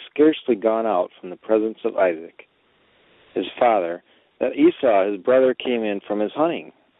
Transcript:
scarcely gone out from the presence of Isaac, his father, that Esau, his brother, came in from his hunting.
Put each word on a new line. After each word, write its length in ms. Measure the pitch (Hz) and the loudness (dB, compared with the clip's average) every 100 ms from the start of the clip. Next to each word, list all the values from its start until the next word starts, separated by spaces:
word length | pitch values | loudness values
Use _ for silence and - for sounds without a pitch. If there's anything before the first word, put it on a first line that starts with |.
| - | -6
scarcely 460 | - 156 151 - 110 | 2 2 2 -2 -2
gone 300 | 110 110 113 | 0 0 0
out 240 | 92 90 _ | -2 -2 _
from 120 | - | -16
the 40 | 90 | -12
presence 440 | - 110 107 107 | 0 0 0 -4
of 140 | 113 104 | -6 0
Isaac, 500 | 92 80 85 - - _ _ _ _ _ _ _ _ | 0 -2 -10 -20 -20 _ _ _ _ _ _ _ _
his 120 | - 90 - | -8 -8 0
father, 440 | 120 107 85 85 _ _ _ - | 2 2 -2 -6 _ _ _ -6
that 160 | - 123 | -4 2
Esau, 560 | 160 - 131 101 98 | 2 2 2 2 2
his 100 | 101 | -2
brother, 320 | 90 131 131 | 2 4 4
came 300 | 127 - 120 | 0 -4 -4
in 160 | 110 101 - | -4 -6 -6
from 140 | 104 | -4
his 100 | 107 | -4
hunting. 380 | 139 165 127 - - _ _ | -2 -2 -4 -12 -20 _ _